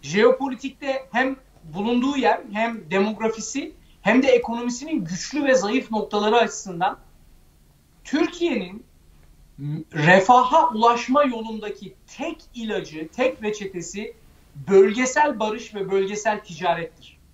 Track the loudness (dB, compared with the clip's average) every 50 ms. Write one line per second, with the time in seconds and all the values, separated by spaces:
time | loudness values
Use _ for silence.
0 | -12 -2 2 6 6 6 6 4 0 -6 -6 -6 -10 -12 -12 _ -6 -4 -4 -4
1 | -6 -4 -2 -2 0 0 -2 -8 -14 _ _ -20 -20 -14 -8 -6 -2 0 0 0
2 | 0 0 -2 0 0 0 0 0 -4 -8 -4 -4 -4 -2 -4 -8 -8 -4 0 0
3 | 0 0 -2 -2 -4 -4 -4 -4 -10 -8 -8 -8 -8 -8 -14 -18 _ _ -20 _
4 | _ 2 4 4 6 6 4 4 4 0 -6 -6 -4 -6 -6 -6 -6 -6 -6 -4
5 | -4 -6 -8 -8 -10 -6 -4 -2 2 4 2 2 2 0 -2 -2 -4 -2 -4 -4
6 | -4 -2 -2 0 0 2 4 4 2 2 -2 -10 -12 -10 -6 -2 -2 -2 -4 -6
7 | -16 -20 _ _ -20 -20 -20 _ _ _ _ _ _ _ _ _ _ _ _ _
8 | _ -6 -2 -2 -2 -2 -2 -2 -2 -2 -2 -2 -4 -8 -12 -16 -18 _ _ _
9 | _ _ _ -20 -20 -20 -20 _ -20 _ _ -12 -8 -8 -8 -8 -10 _ -6 0
10 | 4 6 6 6 8 8 6 6 6 6 4 4 4 4 0 2 2 4 2 2
11 | 0 0 2 2 2 2 0 -4 -8 -8 -10 -10 -10 -10 -12 -12 -14 -18 -18 _
12 | _ _ -12 -10 -8 -10 -10 -12 -18 -18 -12 -10 -6 -4 -4 -4 -6 -8 -12 -12
13 | -12 -12 -4 0 0 0 0 -2 -6 -6 -6 -6 -8 -10 -10 -10 -10 -10 -10 -10
14 | -10 -12 -14 _ -20 -20 -20 _ _ _ _ -16 -4 4 6 8 8 6 4 0
15 | -2 0 2 2 2 2 0 -2 -4 -4 -4 -6 -10 -12 -8 -8 -6 -2 0 0
16 | 0 0 -4 -4 -2 -2 -2 -2 -6 -14 -12 -4 -2 -2 -2 -2 -4 -10 _ _
17 | -20 -20 -20 _ _ _